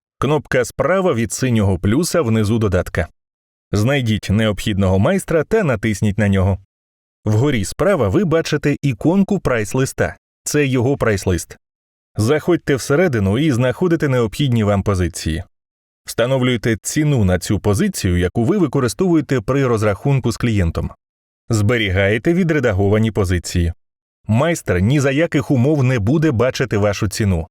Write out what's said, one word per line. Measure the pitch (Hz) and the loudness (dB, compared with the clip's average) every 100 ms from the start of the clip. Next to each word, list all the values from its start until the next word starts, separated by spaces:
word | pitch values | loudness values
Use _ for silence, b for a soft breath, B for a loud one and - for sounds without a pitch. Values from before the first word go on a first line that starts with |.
| _ - | _ -6
Кнопка | 123 147 - 131 | -2 -2 -2 -2
справа | 120 - 151 190 185 | -2 -2 -2 0 0
від | 117 113 | 0 -2
синього | - 131 113 98 90 | -2 0 2 2 0
плюса | 98 127 180 175 | 0 0 0 0
внизу | 123 110 101 113 | 0 0 2 0
додатка. | 107 90 - - 82 _ _ _ _ _ _ | 0 0 -2 -4 -6 _ _ _ _ _ _
Знайдіть | 101 113 143 117 107 - | -2 0 0 0 -2 0
необхідного | 101 110 98 - 95 95 95 | 0 0 -2 -4 0 2 2
майстра | 123 190 - 160 | 2 0 0 -2
та | 143 226 | 0 0
натисніть | 170 113 117 101 107 98 | 0 0 -2 -2 -2 0
на | 101 | 0
нього. | 98 95 95 - _ _ _ _ _ | 2 2 0 -6 _ _ _ _ _
Вгорі | 107 107 147 123 | -2 0 2 0
справа | 95 - 165 185 101 | -4 -2 0 2 2
ви | 160 | 0
бачите | 185 165 - 147 147 143 | 0 0 0 -2 -2 -2
іконку | 143 117 147 196 190 196 | -2 -2 0 2 2 0
прайс-листа. | 147 120 107 131 131 - 92 - _ _ | 0 -2 -2 -2 -2 -2 -4 -6 _ _
Це | - 147 143 | -4 0 0
його | 127 120 139 | 0 0 0
прайс-лист. | 117 98 - 87 - - _ _ _ _ _ - | 0 0 0 -2 -4 -18 _ _ _ _ _ -4
Заходьте | 107 151 180 165 - 135 | 0 0 0 -2 0 -2
всередину | - 139 117 117 95 110 | 0 0 2 0 0 0
і | 160 | 0
знаходите | 117 127 120 185 165 147 | 0 0 0 -2 0 0
необхідні | 127 113 - 143 120 | 0 -2 -2 -2 0
вам | 104 101 | 2 0
позиції. | 95 92 87 - 87 78 - _ _ _ _ _ - | 0 0 -2 -4 -6 -6 -8 _ _ _ _ _ -12
Встановлюйте | - 120 135 127 123 123 110 | -4 0 0 0 0 0 -2
ціну | - - 151 135 | -2 -2 0 2
на | 95 90 | 2 0
цю | - 104 | 0 -2
позицію, | 104 101 208 - 95 87 | 0 0 0 -2 -2 0
яку | 90 - | 0 0
ви | 113 208 | 0 2
використовуєте | 151 139 123 - 190 165 - 131 | 0 0 -2 0 0 0 0 -2
при | 107 139 131 | -2 -2 0
розрахунку | 113 107 95 - 135 120 | 2 0 0 0 0 0
з | - | -2
клієнтом. | 127 101 85 80 65 - _ _ _ _ - | -2 0 0 -2 -6 -10 _ _ _ _ -4
Зберігаєте | 110 101 120 104 92 98 117 170 | 0 2 0 0 0 2 2 0
відредаговані | 170 170 151 120 95 101 107 110 | 0 2 2 0 2 2 2 2
позиції. | 107 90 92 - 90 85 - _ _ _ _ - | 0 0 0 -2 -2 -2 -4 _ _ _ _ -2
Майстер | 113 160 - - 180 | 0 0 -2 -2 0
ні | 101 147 | 2 2
за | 135 | 2
яких | 135 170 151 - | 0 0 0 0
умов | 135 131 156 | 2 2 2
не | 127 127 | 2 0
буде | 98 165 156 | 0 0 0
бачити | 113 123 - 131 104 | 0 0 0 -2 0
вашу | 104 98 104 | 0 0 -4
ціну, | - 104 87 82 | -2 -2 -2 -4